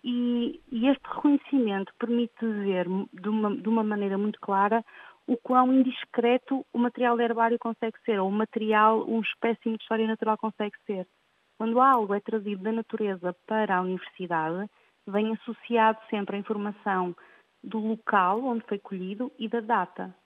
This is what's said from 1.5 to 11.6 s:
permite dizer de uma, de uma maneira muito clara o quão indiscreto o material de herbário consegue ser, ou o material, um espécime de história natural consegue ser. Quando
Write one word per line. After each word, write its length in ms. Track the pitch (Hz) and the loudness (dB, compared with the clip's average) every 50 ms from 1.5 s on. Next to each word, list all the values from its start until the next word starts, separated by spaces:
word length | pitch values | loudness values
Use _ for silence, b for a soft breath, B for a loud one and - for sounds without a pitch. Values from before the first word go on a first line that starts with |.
| 285 269 240 214 196 196 196 - _ _ | 0 2 2 2 0 -2 -4 -6 _ _
permite 340 | - 220 240 240 240 226 _ - | -2 0 0 0 0 -2 _ -4
dizer 480 | 226 226 214 208 202 196 190 180 175 175 185 196 196 - | -4 -2 -2 0 0 0 0 0 0 0 -2 -2 -4 -6
de 160 | - 190 185 | -12 -8 -4
uma, 260 | 208 214 214 214 208 202 | -2 0 0 0 0 -2
de 140 | - 180 | -2 -2
uma 160 | 220 226 226 214 | 0 0 2 2
maneira 340 | 214 214 202 202 196 196 | 0 0 0 0 0 0
muito 220 | 190 208 214 208 - | 0 -2 -2 -4 -6
clara 420 | - - 196 196 196 208 220 233 220 B B B B B B B _ | -4 0 2 2 4 4 2 0 0 B B B B B B B _
o 80 | - 254 | -4 -4
quão 380 | - _ - 254 254 254 254 262 | -4 _ 4 4 4 6 6 6
indiscreto 920 | 262 254 254 247 - - _ - - 220 233 247 254 _ - 269 262 - _ | 4 4 4 0 -6 -12 _ -2 0 2 4 2 2 _ -2 -4 -4 -4 _
o 80 | - 240 | -2 0
material 380 | 240 240 - - 247 240 240 | 0 0 0 0 2 2 2
de 60 | 233 240 | 2 2
herbário 360 | 226 226 226 226 226 233 233 | 0 2 2 2 2 2 0
consegue 380 | - 226 226 _ - 226 - - _ | -2 -6 -4 _ -6 -6 -6 -6 _
ser, 120 | - 220 | -2 0
ou 120 | 196 190 190 | 0 0 0
o 20 | |
material, 720 | 202 214 220 - - 226 220 214 220 214 214 220 220 220 - | 0 0 -2 -2 -2 -4 0 2 4 6 6 6 6 4 0
um 140 | - 226 226 | 0 -2 -2
espécime 560 | 202 - - _ - 233 226 - - 233 226 | -2 -4 -6 _ -2 -2 -2 0 -2 -4 -4
de 80 | 214 - | -4 -4
história 240 | - 226 220 220 | -4 -2 0 0
natural 300 | 220 220 - - 214 214 | 0 0 -2 0 -2 -2
consegue 400 | - - 220 - _ 208 208 - - _ | 0 -2 -6 -4 _ -6 -6 -6 -10 _
ser. 180 | - 208 185 180 _ _ _ _ _ _ _ _ _ _ | -8 -6 -6 -6 _ _ _ _ _ _ _ _ _ _
Quando 240 | _ | _